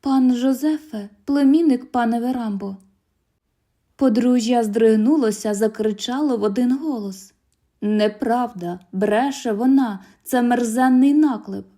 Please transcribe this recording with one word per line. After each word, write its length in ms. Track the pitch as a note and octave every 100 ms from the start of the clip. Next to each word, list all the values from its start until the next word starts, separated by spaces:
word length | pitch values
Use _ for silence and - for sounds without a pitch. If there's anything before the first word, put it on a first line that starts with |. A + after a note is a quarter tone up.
«Пан 340 | - C4+ B3+
Жозефе, 720 | B3 C4 C4+ D4+ D4+ - A3 G3+ _
племінник 680 | - C#4+ C#4 D4+ E4 B3 -
пане 280 | B3 A#3 A#3
Верамбо». 560 | A#3+ B3+ A3+ G3 G3+ G3 _ _ _ _ _ _ _ _ _ _ _ _
Подружжя 680 | C4+ A3 B3 B3 A3 B3
здригнулося, 920 | A3 G#3 A3+ A3 G#3+ D#4 A#3 G#3 G#3+
закричало 840 | G#3 A3 A3 G#3+ G#3 - B3+ D4 A#3+
в 60 |
один 360 | G#3 G3+ B3 C4+
голос: 560 | D#4 B3 G3+ F#3+ - _ _ _ _ _
«Неправда, 1000 | G#3 G#3+ G#3 G#3+ A#3+ A#3+ B3 F#3 F3 F3+ _
бреше 600 | F#3 G3+ G#3 C4+ C4+ B3
вона, 480 | G#3 B3+ C4+ B3 F#3+ - _
це 200 | - B3+
мерзенний 720 | A#3+ B3 A#3+ A3 C4 B3+ C4+
наклеп». 520 | D4 D4+ A3 - G3 F#3+